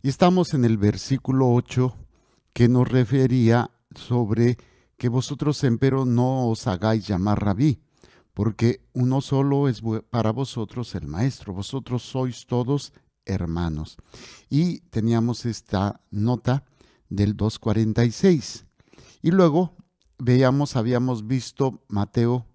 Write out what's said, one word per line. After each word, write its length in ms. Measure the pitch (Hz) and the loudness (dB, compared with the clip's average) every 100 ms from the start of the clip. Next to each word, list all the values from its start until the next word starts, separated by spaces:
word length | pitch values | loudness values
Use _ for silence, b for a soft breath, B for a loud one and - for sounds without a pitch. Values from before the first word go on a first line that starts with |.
Y 80 | 139 | -4
estamos 440 | - 180 185 170 | 2 4 4 2
en 100 | 151 | 2
el 140 | 120 110 | 2 4
versículo 720 | 104 95 - 131 - 131 127 | 2 0 -4 -4 0 2 4
ocho, 460 | 120 - 127 127 - - _ _ _ _ | 2 0 -2 -2 -4 -20 _ _ _ _
que 160 | - 120 | 2 4
nos 180 | 123 123 | 4 4
refería 840 | 127 110 135 131 127 113 120 - _ _ | 2 2 2 2 4 4 4 0 _ _
sobre 640 | - - 123 107 110 120 120 b b b _ | -20 -4 -2 0 2 2 0 b b b _
que 120 | 123 | -2
"vosotros, 540 | 123 - 139 147 147 135 | -2 -4 -4 -4 0 0
empero, 400 | 117 135 131 131 | 2 2 0 0
no 420 | 120 127 131 120 | 0 0 0 -2
os 200 | 110 120 | -2 -4
hagáis 380 | 90 107 110 95 | -2 0 -2 -2
llamar 380 | 92 101 101 | -2 0 0
rabí, 380 | 101 95 151 - _ b b b b | 0 0 0 0 _ b b b b
porque 520 | - 107 98 117 - _ | -4 -4 0 0 0 _
uno 280 | 131 127 135 | -2 0 0
solo 460 | - 135 139 139 143 | 0 0 2 2 0
es 140 | 107 | -2
vue-, 220 | 113 110 | -4 -6
para 280 | - 120 110 | -4 -2 -2
vosotros 600 | 110 131 120 107 123 117 92 | -2 -6 -8 -8 -10 -10 -10
el 120 | 71 | -8
maestro, 460 | 78 127 - - | -4 -4 -4 -12
vosotros 500 | 92 98 135 120 123 | -10 -8 -10 -6 -8
sois 420 | - 131 127 117 - | -6 -6 -6 -8 -4
todos 480 | 123 123 143 - b b _ - | -4 -2 -4 -4 b b _ -6
hermanos". 720 | 95 85 82 85 78 - - B B B B B | -4 -2 -2 -4 -4 -10 -14 B B B B B
Y 320 | 139 175 - _ | 0 0 -4 _
teníamos 560 | 113 113 117 117 113 120 | -4 0 0 0 -4 -6
esta 560 | 107 _ 98 98 - _ | -8 _ -2 -2 -6 _
nota 520 | 101 110 123 - 139 _ b b b _ | -4 -2 0 -2 -4 _ b b b _
del 260 | 98 104 101 | -2 0 0
dos 240 | 107 - | -4 -2
cuarenta 460 | 117 107 110 107 117 | -2 0 0 2 0
y 60 | |
seis. 540 | - 196 160 - - - _ b b b b | 2 2 2 -2 -16 -20 _ b b b b
Y 100 | 160 | 2
luego 440 | 190 175 151 180 - - _ _ _ | 4 4 4 -2 -6 -20 _ _ _
veíamos, 580 | 123 123 131 139 143 127 | 2 4 4 2 0 -2
habíamos 520 | 113 123 127 120 107 | 0 0 -2 -4 -4
visto 560 | 131 - - 135 - _ | -4 -4 -2 -4 -4 _
Mateo 560 | 101 101 - 117 123 117 | -4 -2 0 0 0 -6